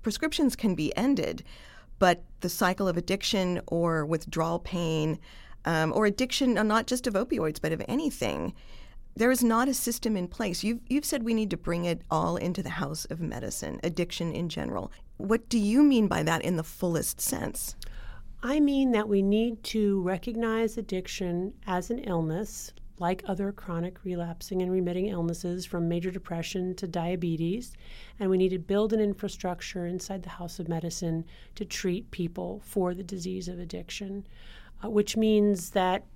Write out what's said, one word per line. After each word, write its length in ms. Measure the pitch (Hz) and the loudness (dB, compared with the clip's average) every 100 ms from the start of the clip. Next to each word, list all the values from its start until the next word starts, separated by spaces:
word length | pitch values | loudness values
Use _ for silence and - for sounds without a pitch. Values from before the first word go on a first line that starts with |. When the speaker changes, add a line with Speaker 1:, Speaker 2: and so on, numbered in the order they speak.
Speaker 1:
prescriptions 540 | - - 311 - 285 | -2 0 -2 4 2
can 220 | - 220 175 | 4 0 2
be 200 | 151 - | 0 0
ended, 460 | 240 269 - - - - - - - - | 2 2 0 -4 -10 -18 -18 -20 -18 2
but 240 | 185 175 - - | 4 4 0 -6
the 80 | 180 | -4
cycle 380 | - 185 185 190 | 2 2 2 2
of 100 | 175 | 0
addiction 640 | 170 196 - 202 180 175 - | 0 -2 2 2 2 0 -2
or 400 | 170 170 160 151 | 0 2 2 2
withdrawal 540 | 165 - - 165 170 | -2 -2 -2 0 0
pain, 580 | - 175 170 160 156 160 - - - - | -2 -4 0 2 0 -2 -6 -18 -18 -6
um, 280 | - 160 160 | 0 2 4
or 140 | - 214 | 4 2
addiction, 500 | 202 254 - 262 233 | 2 0 2 4 4
uh, 60 | |
not 240 | 214 220 226 | 4 4 2
just 220 | 254 254 | 0 0
of 60 | |
opioids, 460 | 196 240 285 160 156 | 0 0 0 0 0
but 120 | 156 | -2
of 100 | 165 - | -2 0
anything, 680 | 262 311 - 110 71 82 - - - - - - - | 0 0 0 -2 0 -4 -6 -14 -16 -16 -16 -16 2
there 160 | 233 | 4
is 100 | 254 | 6
not 240 | 240 226 262 | 4 4 4
a 80 | |
system 420 | 269 - 233 233 214 | 2 -2 -2 0 0
in 120 | 180 | -2
place. 340 | - 214 180 | -2 -2 0
You've, 180 | 208 233 - | -2 -2 0
you've 160 | 269 | 0
said 200 | 294 285 | 2 -2
we 100 | 233 | 2
need 160 | 226 214 | 2 2
to 60 | 175 | -2
bring 300 | - 170 175 | 0 0 2
it 160 | 165 - | 0 0
all 260 | 160 170 170 | 0 2 0
into 260 | 175 180 | -2 -2
the 60 | - | -4
house 380 | 170 151 160 - | -4 -4 -4 -8
of 140 | 160 | -6
medicine, 600 | 165 - 113 - - - | -4 -4 -6 -6 -6 -2
addiction 500 | 170 175 175 - 170 | -4 0 -2 -2 -4
in 160 | - 170 | -2 -4
general. 440 | 160 151 - - - - - | -2 -4 -4 -6 -10 -16 -8
What 320 | 196 226 - | 2 2 2
do 100 | 233 | 2
you 240 | 202 233 | 4 6
mean 260 | 294 254 208 | 8 8 6
by 140 | - | 4
that 180 | 165 165 | 2 2
in 140 | - 175 | 2 0
the 60 | |
fullest 600 | 160 - 185 165 - - | -2 -2 0 2 0 -2
sense? 520 | - - - - - - - - - - - - | -2 -2 -2 -4 -8 -8 -8 -8 -10 -10 -12 -8
Speaker 2:
I 180 | 247 294 | -2 4
mean 320 | 285 277 269 | 4 6 4
that 160 | 226 214 | 4 4
we 140 | 202 | 4
need 420 | 196 208 233 226 | 6 4 2 -2
to 380 | - 220 208 196 | -2 2 4 4
recognize 720 | 180 190 214 226 226 220 226 220 | 2 0 -2 -2 0 2 0 -2
addiction 800 | 208 185 185 - 185 175 190 - - | -4 -4 -4 -4 -2 0 -2 -6 -2
as 240 | 180 180 | -2 0
an 100 | 240 | -4
illness, 720 | 262 175 160 160 214 - - - - - | 0 0 0 -2 -4 -8 -12 -14 -16 -4
like 260 | 175 185 - | -2 -2 -2
other 240 | 185 196 | -2 -2
chronic 540 | 202 - 170 175 180 | -4 -6 -4 -4 -6
relapsing 560 | 190 175 170 165 - 185 | -6 -4 -4 -6 -4 -2
and 100 | 185 | 2
remitting 360 | 185 180 175 196 | 2 2 0 -2
illnesses 580 | 190 170 170 175 175 | 0 -2 -2 -4 -4
from 240 | 180 175 170 | -4 -2 0
major 220 | 170 180 | 0 -2
depression 640 | 185 - 170 165 190 180 | -6 -6 -6 -4 -2 -4
to 120 | 180 190 | -4 -4
diabetes, 840 | 170 165 180 170 165 165 202 247 - - - - - | -2 -2 0 0 0 0 -2 -6 -14 -16 -16 -16 -4
and 80 | 196 | 2
we 80 | 190 | 4
need 140 | 185 | 4
to 80 | 185 | 2
build 340 | 165 196 214 | 0 2 4
an 80 | 220 | 4
infrastructure 840 | 208 196 202 - 185 175 - 190 175 | 2 0 -4 -4 -4 -4 -6 -4 -4
inside 360 | 180 - 196 | -4 -4 -8
the 60 | 180 | -8
House 300 | - 175 - | -10 -10 -8
of 100 | 165 | -2
Medicine 560 | 165 165 165 170 165 165 - - | -2 -2 -2 0 -2 -4 -12 -16
to 100 | - | -10
treat 460 | 208 - 190 180 233 | -8 -2 0 -2 -4
people 500 | - 170 170 180 202 | -4 -4 -2 -6 -8
for 300 | - - 180 | -4 0 0
the 100 | 180 | -2
disease 460 | 180 190 175 185 175 | -6 -6 -4 -6 -6
of 100 | 175 | -8
addiction, 680 | 175 180 175 - 196 202 202 - - - - - | -8 -8 -8 -10 -8 -8 -10 -16 -18 -18 -18 -10
uh, 60 | 202 | 0
which 260 | 208 208 220 | 2 2 4
means 540 | 220 214 208 196 170 | 6 8 6 4 0
that 340 | 202 185 190 - | 2 2 2 -2